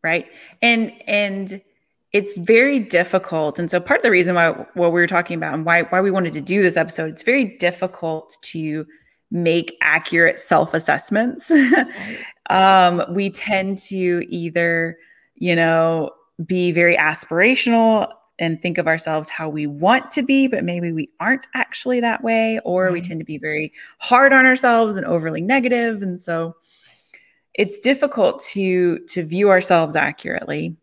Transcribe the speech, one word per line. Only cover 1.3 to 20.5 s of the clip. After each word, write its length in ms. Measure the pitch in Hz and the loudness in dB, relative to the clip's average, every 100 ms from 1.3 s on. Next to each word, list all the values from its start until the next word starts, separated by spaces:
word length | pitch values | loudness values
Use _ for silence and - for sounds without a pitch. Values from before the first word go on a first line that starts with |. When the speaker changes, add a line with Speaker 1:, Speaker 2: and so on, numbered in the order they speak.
| 196 190 190 _ _ _ _ _ | -6 -10 -12 _ _ _ _ _
Speaker 1:
it's 260 | 202 202 196 | -2 -2 -8
very 400 | 175 226 269 277 | 2 4 4 0
difficult. 800 | 202 170 180 190 185 165 151 143 | 0 0 0 -2 -2 -4 -4 -4
And 120 | 170 | -4
so 80 | 180 | -4
part 200 | 175 294 | 0 0
of 40 | |
the 60 | 240 | 4
reason 260 | 185 175 180 | 2 2 2
why, 120 | 165 - - | 2 0 -10
what 200 | - 175 | 0 0
we 100 | 170 | 2
were 40 | 170 | 2
talking 300 | 180 175 170 | 0 -2 -6
about 160 | 156 | -6
and 140 | 151 160 | -4 2
why, 160 | 170 | 2
why 180 | 170 180 | 2 0
we 100 | 196 | 2
wanted 220 | 190 175 | 0 -2
to 80 | 151 | -6
do 220 | 139 202 | -4 2
this 160 | 185 170 | 2 2
episode, 320 | 160 - 160 | -2 -4 -8
it's 140 | 156 | -6
very 200 | - 269 226 - | 0 0 0 -2
difficult 800 | 175 175 185 - 165 160 - - | -2 -2 -8 -6 -8 -8 -10 -18
to 460 | - 165 156 156 151 _ _ _ _ | -14 -8 -6 -6 -10 _ _ _ _
make 440 | 175 170 170 165 - | -2 0 0 -2 -4
accurate 560 | - 160 165 170 165 - | 0 0 0 2 2 2
self-assessments. 1120 | - 160 160 160 156 143 - 208 240 - - 320 | 0 2 2 -2 -2 -2 -2 -2 -2 -4 2 4
<laughs> 40 | 262 311 | 6 4
Speaker 2:
Right. 420 | 247 - 196 220 - - - | 2 -8 -14 -14 -16 -18 -2
Speaker 1:
Um, 560 | 190 190 190 180 175 - | 4 6 6 6 2 -2
we 160 | 175 196 | -2 -4
tend 500 | - - 196 190 196 | -6 -4 -2 -2 -6
to 460 | - 190 180 175 - | -8 -4 -2 -2 -4
either, 680 | 170 170 170 170 165 165 165 _ _ _ | -8 -4 -2 0 0 -4 -8 _ _ _
you 220 | _ 175 170 | _ -2 2
know, 540 | 165 165 165 165 151 - _ - 165 | 4 4 2 0 -4 -8 _ -14 -4
be 240 | 180 175 | -2 0
very 260 | 170 175 170 | 2 4 4
aspirational 1120 | 151 160 - 165 208 262 - 233 226 220 196 - _ _ | 0 -2 -4 2 2 2 2 4 4 2 0 -8 _ _
and 240 | 165 160 | -4 -4
think 160 | 180 165 | -4 -2
of 80 | 160 | 0
ourselves 420 | 160 160 156 156 | -2 -2 -4 -6
how 200 | - 160 | -8 -8
we 180 | 151 147 | -6 -6
want 460 | 143 180 262 262 | -2 2 2 0
to 100 | - | -6
be, 240 | 262 269 | 0 2
but 160 | 269 | 2